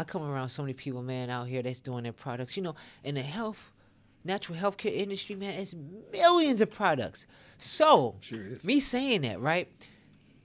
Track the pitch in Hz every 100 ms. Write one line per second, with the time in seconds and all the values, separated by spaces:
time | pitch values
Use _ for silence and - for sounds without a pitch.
0 | 165 185 147 139 127 - 139 127 143 123
1 | 127 127 123 123 123 127 123 127 135 123
2 | 117 113 135 120 123 196 180 151 - -
3 | - 143 139 196 220 - - _ _ _
4 | _ _ - 202 - 165 202 196 214 139
5 | 202 196 - 196 202 170 190 170 147 208
6 | - - 339 349 302 220 220 - 190 143
7 | - - - - - - - - 311 220
8 | 120 92 - 110 98 127 170 277 - 247
9 | 269 208 123 92 139 175 170 - - -
10 | - - _ -